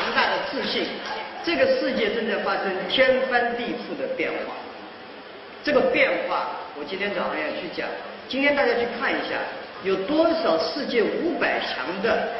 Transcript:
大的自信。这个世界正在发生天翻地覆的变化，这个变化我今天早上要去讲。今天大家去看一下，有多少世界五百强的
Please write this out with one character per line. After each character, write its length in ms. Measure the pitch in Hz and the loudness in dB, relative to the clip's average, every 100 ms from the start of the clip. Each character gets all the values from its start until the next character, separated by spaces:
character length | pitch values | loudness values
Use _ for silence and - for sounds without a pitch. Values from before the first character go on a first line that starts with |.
| 226 | 2
大 160 | 262 - | 2 2
的 80 | 185 - | 0 -2
自 100 | 269 202 | -2 -2
信。 160 | 233 165 - - - - - | -2 -2 -4 -6 -8 -8 -6
这 140 | 339 302 | -2 4
个 100 | 262 262 | 4 4
世 120 | 302 | 2
界 200 | 214 208 | 2 2
正 140 | 233 214 | 0 0
在 80 | - | 0
发 120 | 202 196 | 0 0
生 120 | 196 185 - | 0 -2 0
天 320 | 262 262 254 - | 4 6 6 4
翻 280 | 240 285 240 | 2 2 0
地 180 | 240 | -4
覆 220 | - - 147 | -4 -6 -4
的 80 | 131 | -4
变 160 | - 135 - - | -2 -2 -2 -6
化， 80 | - - - - - - - - - - - | -8 -12 -14 -14 -16 -16 -16 -16 -16 -16 -6
这 80 | 294 | 2
个 80 | 254 | 4
变 480 | - - - 165 180 | 6 4 4 2 0
化 220 | 156 - - - 143 | -2 -2 -6 -10 -10
我 60 | |
今 120 | 156 190 | -6 -4
天 120 | 202 | -2
早 120 | 180 | -2
上 120 | - | -2
要 140 | 151 151 - | -2 -4 -4
去 80 | 175 | -6
讲。 140 | - 110 - - - - | -6 -6 -6 -8 -10 -6
今 120 | 262 | 0
天 120 | 285 | 2
大 120 | 277 240 | 4 4
家 80 | |
去 120 | 233 233 220 | 4 0 -2
看 100 | - | -2
一 60 | 156 - | -2 -2
下， 140 | 107 107 - - - | -4 -4 -8 -10 -6
有 140 | 190 185 | 0 0
多 240 | 233 311 330 - | 2 4 4 4
少 140 | 208 160 | 4 2
世 280 | - 294 233 | 2 -2 0
界 160 | 233 | 2
五 360 | 170 - 330 262 | 2 2 0 2
百 180 | - 123 | 0 0
强 420 | - - 147 190 | -2 -4 -4 -2
的 260 | 208 - - - | 0 2 0 -4